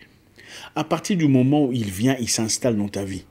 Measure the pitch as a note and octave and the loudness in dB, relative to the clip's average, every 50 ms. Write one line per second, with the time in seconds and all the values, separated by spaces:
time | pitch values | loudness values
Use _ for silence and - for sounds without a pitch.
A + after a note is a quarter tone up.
0 | - _ _ _ _ _ _ - - - - - - - - D3+ D3+ - E3+ D#3+ | -20 _ _ _ _ _ _ -20 -20 -20 -20 -18 -18 -10 -6 -6 -2 -2 -2 -4
1 | - - G#3 E3+ D#3 C#3 C3 B2+ B2 C3+ D3 D3+ D3 B2 C3 A#2+ G#2+ G2 F#2 F#2 | -2 -2 0 2 4 4 6 6 4 4 4 2 2 2 0 -2 -4 -4 -4 0
2 | A#2 C3 C3+ C3 A2+ - - A#2 A2+ A2 - - - B2 A2 G#2 G2+ G2+ - G2 | 2 2 2 0 -2 -2 -2 -2 -2 -2 -4 -2 0 0 0 0 -2 -4 -4 -6
3 | G2+ F#2+ F#2+ F2+ - - | -6 -6 -8 -10 -12 -16